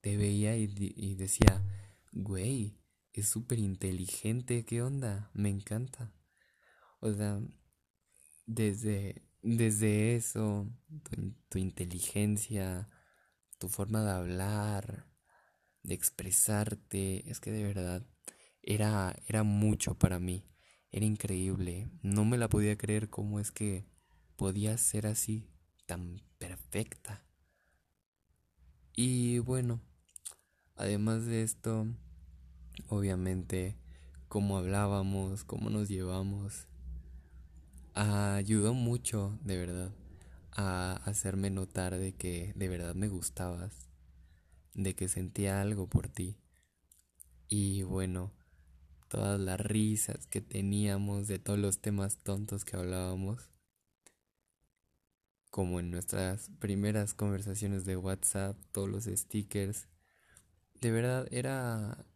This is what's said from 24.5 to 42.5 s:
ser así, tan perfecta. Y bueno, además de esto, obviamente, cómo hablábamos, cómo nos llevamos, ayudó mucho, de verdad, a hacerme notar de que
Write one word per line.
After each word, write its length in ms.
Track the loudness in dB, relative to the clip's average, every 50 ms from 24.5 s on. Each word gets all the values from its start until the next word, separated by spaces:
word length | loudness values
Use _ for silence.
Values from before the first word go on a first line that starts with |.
| 0 0 0 0 2 2
ser 280 | 2 2 2 2 0
así, 420 | 0 0 0 0 -2 -2 -4 -6 -10 -20 -20 _ _ _ _ _
tan 360 | -8 -6 -6 -6 -8 -8 -12 -14 -18 _ _
perfecta. 840 | -12 -12 -10 -12 -14 -4 -2 -2 -2 -2 -6 -16 _ -10 -10 -10 _ _ _ _ _ _ _ _ _ _ _ _ _ _ _ _ _ _ _ _ _ _ _ _ _ _ _ _ -20 -20 -20 _ -20 -8 0
Y 440 | 2 2 4 4 4 4 4 2 2
bueno, 400 | 2 0 0 0 2 0 -2 -2 -6 -12 -20 _ _ _ _ -16 _ -14 -16 _ _ _ _ _ _ _ _
además 500 | -2 0 0 2 2 2 2 2 2 0
de 160 | 0 0 0
esto, 440 | 0 0 -2 -2 -2 0 0 0 0 -2 -4 -6 -10 -18 -18 -20 -20 -20 -20 -20 -20 -20 -20 -20 -18 -16 -14 -14 -6 -2
obviamente, 880 | 0 2 2 2 2 2 2 0 0 0 -2 -2 -2 -2 0 -2 -4 -8 -12 -20 -20 -20 -20 -20 -20 -20 -16 -2
cómo 280 | 0 2 2 2 2 2
hablábamos, 840 | 2 2 2 2 2 2 2 2 2 2 0 0 0 -2 -4 -6 -6
cómo 240 | -6 -6 -4 -2 0
nos 180 | 0 0 0 0
llevamos, 800 | -2 -2 -2 -2 -2 0 0 -2 -2 -4 -4 -6 -8 -10 -14 -16 -18 -14 -12 -10 -10 -10 -12 -14 -18 -18 -20 -20 -20 -20 -20 -20 -20 -20 -20 -20 -20 -20 -20 -8 0
ayudó 800 | 2 4 4 4 4 4 4 2 2 4 4 4 6 6 4 4
mucho, 640 | 4 2 2 2 0 0 -2 0 0 0 0 -2 -4
de 160 | -2 -2 -2 -2
verdad, 340 | -2 -2 -4 -4 -4 -6 -8 -12 -16 -18 -18 -18 -18 -18 -18 -20 -20 -10
a 420 | -4 -2 0 0 0 0 0 -2 -2 -2 -4
hacerme 440 | -2 -2 0 0 0 0 2 2 2
notar 480 | 0 0 -2 -2 -2 -2 -2 0 0 -2
de 160 | -2 -4 -4
que 380 | -4 -4 -4 -4 -2 -4 -6